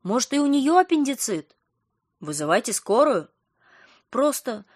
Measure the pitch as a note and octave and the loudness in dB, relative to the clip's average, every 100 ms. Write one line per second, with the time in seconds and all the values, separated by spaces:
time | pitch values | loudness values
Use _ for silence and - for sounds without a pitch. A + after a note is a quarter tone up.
0 | F3+ A#3 - C#4+ C#4+ C#4+ C4+ F4 F4+ D#4+ | -2 -4 -2 0 2 2 4 2 4 0
1 | C#4 C4 - E3+ - _ _ _ _ _ | 0 -4 -4 -6 -8 _ _ _ _ _
2 | _ _ D3+ D3 D3+ F#3 A#3+ G3+ - G#3+ | _ _ -10 -6 0 0 0 -8 0 2
3 | D4+ G3+ - _ _ _ _ _ _ _ | 4 2 -4 _ _ _ _ _ _ _
4 | _ - D4 C#4 - G#3+ - | _ 0 0 -2 -8 -10 -14